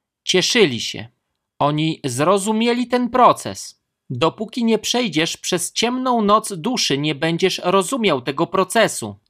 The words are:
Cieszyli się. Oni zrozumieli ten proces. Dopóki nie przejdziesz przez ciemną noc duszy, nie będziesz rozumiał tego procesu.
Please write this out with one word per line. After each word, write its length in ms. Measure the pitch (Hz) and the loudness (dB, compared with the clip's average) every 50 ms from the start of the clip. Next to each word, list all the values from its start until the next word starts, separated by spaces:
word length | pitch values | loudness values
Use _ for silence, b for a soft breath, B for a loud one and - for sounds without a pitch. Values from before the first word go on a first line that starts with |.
| _ _ _ _ - | _ _ _ _ -4
Cieszyli 560 | - - 180 170 - - 240 196 147 120 107 | 0 0 2 2 2 4 4 4 4 2 -2
się. 280 | - - - - 110 117 _ _ _ _ _ _ _ _ _ - | -6 -8 -8 -10 -12 -14 _ _ _ _ _ _ _ _ _ -2
Oni 420 | 139 147 151 151 156 160 160 - - | -2 0 0 0 0 -2 -2 -4 -6
zrozumieli 840 | 135 120 127 151 175 202 196 190 220 220 220 233 240 240 240 247 | -4 -2 0 2 2 2 2 2 0 0 0 0 0 0 0 -2
ten 240 | 240 254 247 247 233 | 0 0 0 0 0
proces. 720 | 240 247 240 185 143 - - - 92 - - - - _ _ _ _ _ _ - 131 | 2 6 6 6 6 4 -2 -10 -10 -10 -12 -16 -18 _ _ _ _ _ _ -10 -4
Dopóki 520 | 117 165 160 - - 220 - - 254 233 | 0 0 0 0 -2 -8 -8 -6 -2 0
nie 140 | 226 220 214 | 2 2 0
przejdziesz 580 | 220 - - 240 254 196 143 156 165 165 - | 0 -2 -2 -2 -2 -2 0 -2 -2 -2 -4
przez 360 | - - - 185 175 - - - | -8 -6 -4 -4 -4 -4 -4 -4
ciemną 500 | - 220 240 247 254 262 262 240 233 208 | -2 -2 -2 -2 -2 -2 0 0 2 2
noc 300 | 202 208 220 214 - 202 | 4 4 2 2 -2 -6
duszy, 460 | 160 151 240 254 - - - 143 139 | -6 -4 -4 -2 -2 0 0 0 0
nie 160 | 147 156 151 | 0 -2 -2
będziesz 460 | 135 165 165 165 165 190 180 - - - | -2 -2 -2 0 0 0 0 0 -2 -2
rozumiał 560 | 180 180 196 180 170 277 247 220 190 151 127 | 2 2 2 2 0 -2 0 0 2 0 0
tego 260 | 120 151 135 147 170 | -2 -2 -2 -2 -2
procesu. 720 | 165 - 190 185 - - 233 214 165 - - 120 104 101 - _ - | -2 0 0 0 2 2 2 2 2 0 -4 -8 -10 -10 -12 _ -6